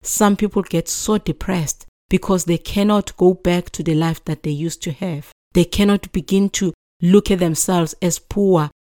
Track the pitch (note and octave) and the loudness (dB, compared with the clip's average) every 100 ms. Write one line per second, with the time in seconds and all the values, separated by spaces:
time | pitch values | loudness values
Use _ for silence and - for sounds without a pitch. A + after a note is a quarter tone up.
0 | - - G#3 G3+ G#3 - F#3 E3 - - | -6 0 2 2 0 -2 -2 -4 -4 -6
1 | - G#3+ - D3+ - F3+ D3+ - - _ | -2 -2 -2 -6 -4 -2 -4 -8 -14 _
2 | _ F#3 - F#3 E3+ E3+ - G#3 G#3 G#3 | _ -2 0 -2 0 -4 -2 -2 2 0
3 | - - F3+ F3+ F3+ F3 F3 - D#3+ D#3 | -2 2 2 4 0 0 -2 -6 -2 0
4 | E3 D#3+ - D#3 D3+ D3 E3 - F3 C#3 | 0 -4 -6 -6 -6 -4 -6 -6 -10 -6
5 | F#3+ D3 - _ _ F3+ E3+ - G3+ G3+ | -6 -8 -12 _ _ 0 2 2 2 2
6 | - F#3 - G3 G3 - F#3 - _ _ | -2 -8 0 0 2 0 -4 -4 _ _
7 | F3 G3+ G3+ F#3+ F3 D#3 - F3+ D#3+ - | 4 4 4 0 0 0 0 0 0 -2
8 | F3+ - _ G#3 G3+ F3 D3+ _ | -4 -4 _ 0 2 2 0 _